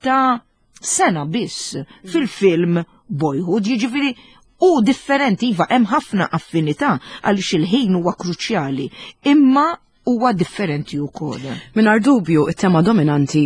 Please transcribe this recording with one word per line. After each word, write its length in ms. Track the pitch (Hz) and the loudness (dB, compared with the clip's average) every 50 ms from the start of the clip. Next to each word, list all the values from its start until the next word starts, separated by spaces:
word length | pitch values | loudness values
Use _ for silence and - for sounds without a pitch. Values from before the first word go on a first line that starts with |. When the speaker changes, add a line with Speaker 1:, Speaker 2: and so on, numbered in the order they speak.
Speaker 1:
ta' 400 | - 262 262 269 262 262 247 233 - _ _ _ _ _ _ - | -4 -2 0 0 2 0 -2 -2 -6 _ _ _ _ _ _ -14
sena 440 | - - - - 370 302 180 151 143 | -8 -6 -2 0 0 0 0 -2 -4
biss 520 | 156 165 240 190 - - - - - - 139 139 - - - | -4 -4 -6 -6 -6 -8 -10 -12 -12 -10 -12 -12 -14 -18 -20
fil-film 800 | - 185 175 330 277 202 - - 196 190 165 165 175 175 170 170 165 - _ _ _ - | -10 -4 -4 -2 -2 -4 -2 0 2 2 2 2 2 0 0 -2 -2 -6 _ _ _ -10
Boyhood, 580 | 190 139 160 147 139 143 185 175 185 233 190 | -6 -4 -2 -2 -2 -2 -2 -2 -2 -2 -2
jiġifieri 460 | 208 262 214 226 247 233 285 277 277 247 - - - - - _ _ _ - | -2 -2 -2 -2 -4 -2 -2 -4 -4 -4 -6 -14 -20 -20 -20 _ _ _ 0
u 80 | 349 370 339 269 214 | 2 4 4 4 4
differenti, 720 | 226 269 - - - 277 277 285 254 190 - 233 254 208 | 2 2 0 0 -2 0 0 2 0 0 0 0 -2 0
iva, 140 | 165 160 - | 0 0 0
hemm 180 | - 254 233 185 | 2 0 2 2
ħafna 400 | 233 - - - - 190 170 - - | 0 -2 -2 -2 -2 -2 -2 -2 -4
affinità 640 | 160 - - - 165 160 151 151 - 285 277 175 131 - - - - | -6 -6 -4 -4 -2 -2 -2 -2 -2 0 0 -2 -2 -4 -10 -14 -6
għaliex 380 | - - 202 196 180 - - 160 | -2 -2 -2 -2 -2 -2 -2 0
il-ħin 360 | 151 170 202 285 254 190 185 | 0 2 0 0 2 2 0
huwa 200 | 175 170 180 - - | 0 0 -2 -4 -4
kruċjali, 720 | - 180 170 - - - 226 180 143 139 139 123 135 - - - - - - _ - 277 | -6 -6 -6 -6 -6 -4 -4 -2 -2 -4 -4 -6 -8 -8 -12 -16 -20 -20 -12 _ 0 4
imma 360 | 285 311 277 254 262 277 294 330 339 - _ _ _ _ - 254 | 4 6 6 4 4 4 2 0 -2 -6 _ _ _ _ -4 -2
huwa 260 | 247 220 240 247 220 | -2 0 2 0 2
differenti 640 | 170 175 - - - 208 165 147 143 147 - - 143 | 0 -2 -4 -4 -6 -4 -4 -4 -4 -6 -6 -8 -8
wkoll. 460 | 147 135 - - 160 147 127 123 131 135 127 - - - - | -8 -8 -8 -10 -10 -8 -8 -8 -10 -10 -12 -12 -12 -6 0
Speaker 2:
Mingħajr 280 | 220 220 214 214 226 208 | 2 4 4 4 4 4
dubju, 440 | 269 285 233 170 160 170 151 147 - | 4 4 2 2 2 2 2 2 2
it-tema 320 | 165 - - 185 180 160 170 | 0 0 0 2 4 4 4
dominanti 640 | 202 233 196 151 156 147 143 143 139 - 156 147 | 4 4 2 2 2 2 2 0 0 2 0 0